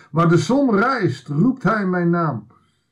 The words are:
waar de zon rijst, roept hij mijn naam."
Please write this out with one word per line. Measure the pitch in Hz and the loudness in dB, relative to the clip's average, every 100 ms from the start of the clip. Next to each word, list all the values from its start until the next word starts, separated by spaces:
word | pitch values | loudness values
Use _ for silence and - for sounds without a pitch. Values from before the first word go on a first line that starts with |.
| - | -8
waar | 156 165 | -2 2
de | 170 | 2
zon | - 262 277 196 | 2 0 2 2
rijst, | 240 262 180 120 - | 0 0 -2 -4 -6
roept | 143 233 247 | 0 0 0
hij | 185 220 190 | -2 -2 -2
mijn | 180 170 | -2 0
naam." | 175 165 113 - _ _ _ _ | 0 -2 -4 -10 _ _ _ _